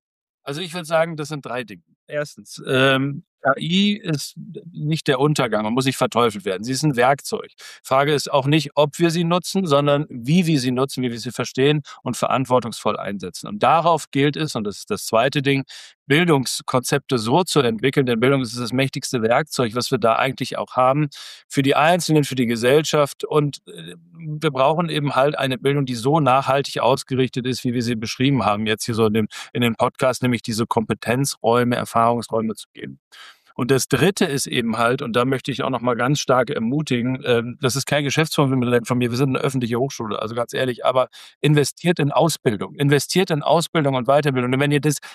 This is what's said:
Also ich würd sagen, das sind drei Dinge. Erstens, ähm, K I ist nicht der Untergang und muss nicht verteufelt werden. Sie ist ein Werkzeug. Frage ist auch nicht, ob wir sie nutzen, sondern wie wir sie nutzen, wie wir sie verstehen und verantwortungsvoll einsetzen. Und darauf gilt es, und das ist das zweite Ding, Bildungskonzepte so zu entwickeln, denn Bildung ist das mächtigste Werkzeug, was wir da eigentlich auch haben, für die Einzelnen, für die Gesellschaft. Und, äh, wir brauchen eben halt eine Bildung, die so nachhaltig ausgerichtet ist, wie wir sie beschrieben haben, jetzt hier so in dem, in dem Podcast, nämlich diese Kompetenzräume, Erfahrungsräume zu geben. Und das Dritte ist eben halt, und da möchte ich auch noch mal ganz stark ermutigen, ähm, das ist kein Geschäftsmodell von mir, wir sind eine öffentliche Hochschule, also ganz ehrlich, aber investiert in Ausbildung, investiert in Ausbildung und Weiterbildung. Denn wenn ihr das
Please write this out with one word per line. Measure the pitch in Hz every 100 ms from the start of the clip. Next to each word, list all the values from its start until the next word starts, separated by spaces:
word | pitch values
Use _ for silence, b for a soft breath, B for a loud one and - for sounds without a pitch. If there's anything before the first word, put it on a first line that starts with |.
| _ _ _ _ -
Also | 143
ich | 185 175
würd | 156
sagen, | 165 165 156
das | 143
sind | 151
drei | 120 123
Dinge. | 107 90 _ _ _
Erstens, | 147 147 - 104 - -
ähm, | 131 135 135 139 139 - _
K | 135 -
I | 160 185 202 208
ist | 170 147 - 160 - 160 170
nicht | 175 151 160 -
der | 127
Untergang | 151 151 123 107 107
und |
muss | 123 131
nicht | -
verteufelt | 120 110 117 101 98
werden. | 92
Sie | 113
ist | 131
ein | 151 120
Werkzeug. | 123 139 - 107 - _ B B
Frage | - 131 143
ist | 143 -
auch | 143 135
nicht, | 156 143 -
ob | 151 -
wir | 170
sie | 165
nutzen, | 165 180 - 190 180
sondern | 143 143 143 151
wie | 123 120 175 165
wir | 147
sie | 127
nutzen, | 123 135 -
wie | 127
wir | 117
sie | 120
verstehen | - 123 - 139 151 B B
und | 127 117
verantwortungsvoll | 123 123 131 127 113 - 110 104
einsetzen. | 92 101 90 - 107
Und | 104
darauf | 123 160 160 160 -
gilt | 139 147 160
es, | 156 120
und | 104
das | -
ist | -
das | 101 -
zweite | 110 135 143
Ding, | 139 135 131 B B B -
Bildungskonzepte | 147 175 139 120 - - 127 - 143 - 123
so | 110 156
zu | 190 156
entwickeln, | 120 110 131 143 127
denn | 117
Bildung | 131 139
ist | 117 123
das | 120
mächtigste | 127 135 139 - 127
Werkzeug, | 110 123 156 - 120 120
was | -
wir | 123
da | 110 120
eigentlich | 135 123 - -
auch | 104 -
haben, | 127 143 147 B B B B
für | -
die | 135 135
Einzelnen, | 156 180 160 156
für | 139 131
die | 117
Gesellschaft. | 117 123 151 156 151 143 - -
Und, | 151 147 - -
äh, | - 165 175 _ 165
wir | 160 151 156
brauchen | 131 135 160 170
eben | 151 143 127
halt | 143 151
eine | 135 127
Bildung, | 135 143 139
die | 120
so | 123 160
nachhaltig | 135 135 131 139 135 143
ausgerichtet | 117 131 - 131 127 131 123
ist, | 120
wie | 127
wir | 123
sie | 117 117
beschrieben | 110 - 131 135
haben, | 101 104 110
jetzt | 110 -
hier | 113
so | 113
in |
dem, | 110 104 B B
in | 120
dem | 120 110
Podcast, | 120 - 131 123
nämlich | 127 117
diese | - 107 117
Kompetenzräume, | 117 110 107 - 123 139 - 113 120 120 120
Erfahrungsräume | 107 117 117 120 - 113 110 107
zu | -
geben. | - 135 135 _ B B B B -
Und | 123
das | 135 -
Dritte | 131 170 - 180
ist | 135 -
eben | 135 113 110
halt, | 117 135
und | - 117
da |
möchte | 127 131 -
ich | 120
auch | 139
noch | 120
mal | 123 117
ganz | 123 147
stark | - 127 123
ermutigen, | - 113 143 151 123 120 131 123
ähm, | 120 120 113
das | 131 135
ist | -
kein | 147
Geschäftsmodell | 139 151 160 - 135 131 120 123
von | 113 123
mir, | 123
wir | 120
sind | 139
eine | 127
öffentliche | 143 135 117 120
Hochschule, | 139 - 110 -
also | 107 117
ganz | 120
ehrlich, | - 131 117 -
aber | 127 123 B B B
investiert | 147 151 135 - 170 175
in | 143
Ausbildung, | 127 160 - 127 101 95 -
investiert | 143 143 - 180 196
in | 151
Ausbildung | - 165 160 165 143 131
und | 123
Weiterbildung. | 143 147 131 123
Denn | 131
wenn | 143
ihr | 143
das | 151 139 B